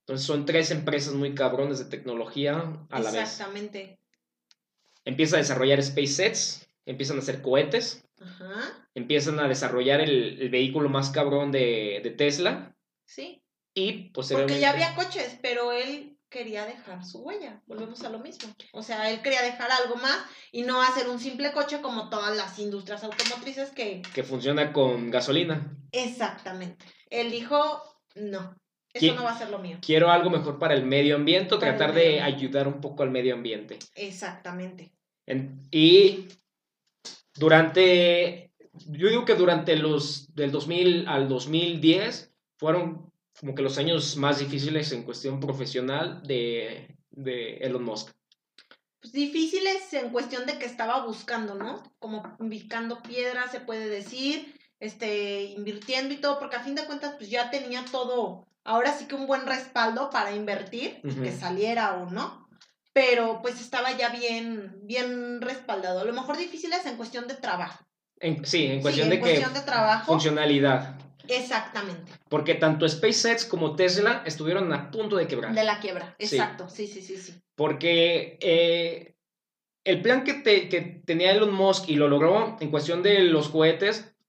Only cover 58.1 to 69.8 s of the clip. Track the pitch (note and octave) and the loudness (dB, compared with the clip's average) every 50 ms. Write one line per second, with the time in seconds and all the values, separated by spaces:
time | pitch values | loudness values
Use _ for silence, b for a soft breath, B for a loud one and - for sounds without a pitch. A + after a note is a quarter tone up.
58.1 | B3 B3 A3 F#3 F3+ - - _ _ _ _ G#3+ A3 A#3 B3 C#4+ D4 - - - | -2 -2 -2 -4 -6 -12 -18 _ _ _ _ 0 0 2 2 2 0 -2 -6 -8
59.1 | C#4 C4+ C4+ C4 C#4 B3+ B3+ C4+ C4 C4 C4 - - A#3+ A3+ A3+ A3+ B3 C#4 C#4 | -8 -8 -2 0 -2 -2 0 -4 -4 -4 -6 -6 -2 0 0 0 0 -2 -4 -2
60.1 | - A#3+ G#3 G3+ G3+ G#3 G#3+ G#3+ G3 F#3 - F3+ - A#3 C4+ F#4 - - - C#3+ | -2 -2 -2 -2 -4 -6 -4 -4 -4 -6 -6 -8 -8 -8 -8 -8 -8 -8 -8 -8
61.1 | C3 C3 B2+ A#2+ - - F#3 F3+ F#3 F#3+ G#3 A3+ A#3 A#3 A3 G3+ F#3 F3+ F3+ F3 | -6 -4 -4 -6 -6 -6 -6 -4 -2 0 0 0 0 0 0 0 -2 -4 -6 -8
62.1 | F3+ G#3+ C#4 - - - - _ b b b b b _ _ _ _ C4+ C4+ B3+ | -6 -8 -8 -8 -10 -14 -20 _ b b b b b _ _ _ _ 4 6 6
63.1 | A#3+ A#3 A#3 A3+ A3 G3 - B3 A#3+ - A3+ - - B3 B3 C4 B3+ - B3 A#3 | 4 4 4 0 -2 -2 -4 -6 -6 -6 -12 -6 -4 -2 -2 -2 -2 0 -2 -2
64.1 | A#3+ A#3+ A#3+ A#3 A#3 A3+ A3+ A#3 A3+ G#3+ G3 G3 F#3+ G3 G#3 G3+ A#3 B3+ B3 B3 | -2 -2 -4 -4 -4 -4 -6 -6 -8 -8 -10 -12 -16 -18 -12 -6 -4 -4 -4 -4
65.1 | B3 A#3+ A#3+ A#3+ A#3+ A#3+ A#3 B3 C4+ C4 - - G#3+ F#3+ F#3 F3+ F3+ F#3 G3+ A#3 | -4 -6 -8 -8 -8 -6 -6 -8 -8 -8 -6 -6 -6 -4 -4 -4 -4 -2 -2 -4
66.1 | A#3+ B3+ C4 D4 D4 E4 F4 E4+ - D#4+ - E4 E4+ F4+ F4 C#4+ A#3+ A3+ A#3 A3 | -4 -6 -6 -6 -6 -6 -6 -8 -8 -10 -6 -4 -4 -4 -4 -6 -8 -10 -12 -10
67.1 | - B3 A#3+ B3 C4+ - - A3+ F#3 F3+ E3+ D#3 - - _ _ _ _ _ _ | -10 -10 -10 -10 -10 -8 -6 -6 -4 -4 -6 -8 -10 -18 _ _ _ _ _ _
68.1 | _ _ - E3 D#3 - - - G3 F3 D3+ C3+ C3+ C#3 C3+ C#3+ C3+ C#3+ D3+ D#3 | _ _ -4 -4 -4 -2 -4 -2 0 0 2 2 0 0 0 0 2 2 2 2
69.1 | F3+ F3+ F3 F3 D#3+ D3 C3+ - - C#4 - - B3+ A#3 | 2 2 4 4 4 4 4 0 -4 -4 -4 -2 0 2